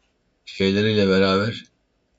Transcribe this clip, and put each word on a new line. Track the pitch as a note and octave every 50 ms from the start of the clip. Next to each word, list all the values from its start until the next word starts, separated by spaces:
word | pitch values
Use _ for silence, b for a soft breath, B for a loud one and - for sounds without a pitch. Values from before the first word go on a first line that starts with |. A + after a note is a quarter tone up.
| _ _ _ _ _ _ _ _ _
şeyleriyle | - - - G2 G2 G2 G2+ G#2 A2 G#2+ G#2+ G2+ F#2+
beraber, | F#2+ F#2+ G2 F#2+ F#2+ G2 G#2 A#2 A#2+ - - - _ _ _ _ _ _ _ _ _